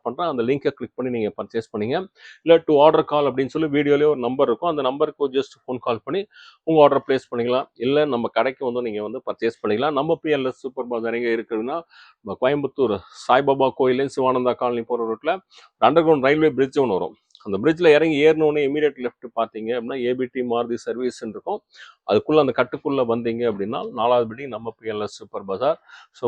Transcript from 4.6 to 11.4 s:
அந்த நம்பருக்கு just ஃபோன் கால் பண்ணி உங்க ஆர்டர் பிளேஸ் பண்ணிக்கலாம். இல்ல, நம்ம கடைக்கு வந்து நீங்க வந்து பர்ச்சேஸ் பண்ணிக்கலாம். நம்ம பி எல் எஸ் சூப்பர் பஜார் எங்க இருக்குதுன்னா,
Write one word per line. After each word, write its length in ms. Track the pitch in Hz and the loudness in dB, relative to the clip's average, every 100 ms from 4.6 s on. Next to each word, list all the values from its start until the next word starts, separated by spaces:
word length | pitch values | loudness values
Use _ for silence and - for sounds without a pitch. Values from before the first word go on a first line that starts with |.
| 175 | -2
அந்த 100 | 151 127 | -2 -2
நம்பருக்கு 400 | 139 151 - 139 131 | -2 -2 -2 -2 -2
just 180 | - _ | -4 _
ஃபோன் 200 | - 123 127 | -10 -8 -4
கால் 120 | 113 - | -6 -6
பண்ணி 160 | 180 202 - - _ - | -8 -8 -16 -20 _ 2
உங்க 100 | 160 | 6
ஆர்டர் 200 | 143 139 - | 8 6 0
பிளேஸ் 200 | 135 - | -2 -2
பண்ணிக்கலாம். 360 | 120 120 127 - - 120 | -4 -2 -2 -4 -4 0
இல்ல, 200 | 143 151 | 2 2
நம்ம 180 | 120 113 113 | -2 -2 0
கடைக்கு 260 | 127 131 131 | -2 -2 -6
வந்து 140 | 123 120 | -4 -4
நீங்க 140 | 104 104 | -6 -8
வந்து 140 | 127 113 | -10 -10
பர்ச்சேஸ் 320 | 101 117 - | -4 -4 -2
பண்ணிக்கலாம். 340 | 107 107 147 139 | -2 0 0 -2
நம்ம 180 | 160 160 | -2 -2
பி 120 | 156 143 | 0 0
எல் 120 | 131 | -2
எஸ் 100 | - 131 | -6 -10
சூப்பர் 240 | 131 123 | -8 -6
பஜார் 240 | 120 113 117 | -4 -4 -2
எங்க 120 | 120 | -2
இருக்குதுன்னா, 420 | 117 | -2